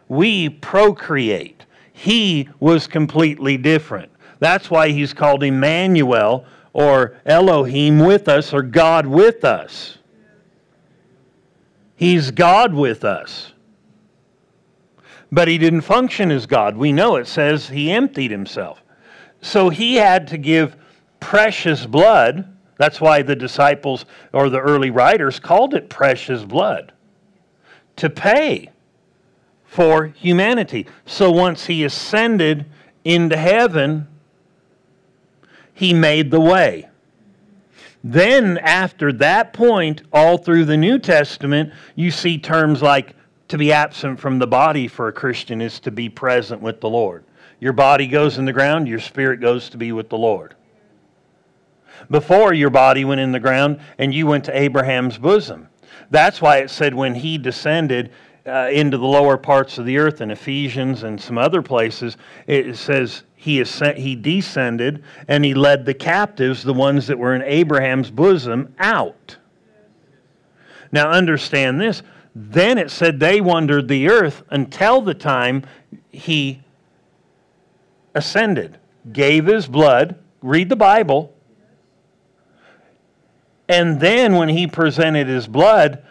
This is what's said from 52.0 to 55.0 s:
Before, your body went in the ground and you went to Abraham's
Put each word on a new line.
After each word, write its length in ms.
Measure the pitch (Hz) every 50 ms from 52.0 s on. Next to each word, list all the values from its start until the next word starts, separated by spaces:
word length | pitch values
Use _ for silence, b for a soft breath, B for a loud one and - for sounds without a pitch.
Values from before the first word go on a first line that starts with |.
| B B
Before, 440 | 139 147 147 - 180 202 220 202 170
your 160 | 156 143 139
body 340 | 123 135 127 127 131 135 135
went 160 | 135 139 135
in 120 | 135 131
the 80 | 127 127
ground 400 | 110 131 127 131 143 147 147 147 B B B B
and 160 | 135 139 135
you 120 | 151 160
went 180 | 147 147 143 139
to 140 | - 135 135
Abraham's 600 | 143 143 123 139 127 135 131 127